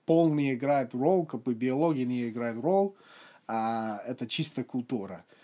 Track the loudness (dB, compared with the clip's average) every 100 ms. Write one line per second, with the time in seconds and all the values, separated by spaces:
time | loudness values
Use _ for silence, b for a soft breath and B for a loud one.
0 | 2 4 6 4 0 0 2 2 0 0
1 | 2 2 0 -4 -4 -2 0 2 2 2
2 | 0 -2 -4 -4 -4 -2 2 2 2 -4
3 | B B B B -6 -2 -2 -2 -4 -6
4 | -8 -8 -6 -4 -4 -6 -6 -6 -4 -6
5 | -6 -12 -18 b